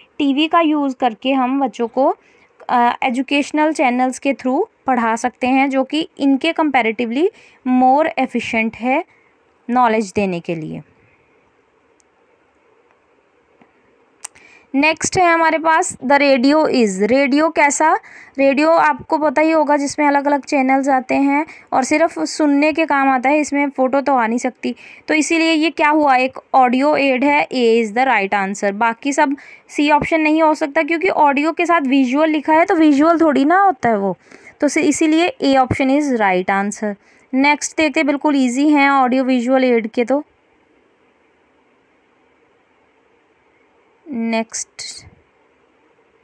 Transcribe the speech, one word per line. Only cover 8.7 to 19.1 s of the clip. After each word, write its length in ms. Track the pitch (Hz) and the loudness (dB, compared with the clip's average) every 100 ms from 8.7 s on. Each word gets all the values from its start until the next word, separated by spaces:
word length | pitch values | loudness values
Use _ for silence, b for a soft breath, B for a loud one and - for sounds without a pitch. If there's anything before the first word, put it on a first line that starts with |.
| 220 | -4
है 300 | 247 285 - b b b _ _ - | -4 -4 -6 b b b _ _ -4
knowledge 440 | 247 240 220 190 208 | 0 2 0 -2 -4
देने 240 | 190 170 | -4 -4
के 160 | - 165 | -6 -8
लिए। 260 | 156 160 - _ _ _ _ _ _ _ _ _ _ _ _ _ _ _ _ _ _ _ _ _ _ _ _ _ _ _ _ _ _ _ _ _ - b b b _ 269 | -8 -12 -16 _ _ _ _ _ _ _ _ _ _ _ _ _ _ _ _ _ _ _ _ _ _ _ _ _ _ _ _ _ _ _ _ _ -20 b b b _ 0
Next 420 | 302 320 - 381 | 0 0 -4 0
है 160 | 349 | 2
हमारे 240 | 330 320 320 | 2 0 0
पास 400 | 320 320 370 - | 0 0 -2 -4
the 220 | 254 285 | 0 2
radio 360 | 285 269 277 311 | 4 4 4 2
is, 340 | 311 254 214 185 | 2 2 0 0
Radio 480 | 214 269 277 285 320 | 0 2 2 2 0
कैसा, 500 | 320 285 - 311 403 B B B - | 2 0 2 0 0 B B B -2
Radio 300 | 277 277 320 | 0 2 2
आपको 460 | 330 302 262 - | 2 2 -2 -4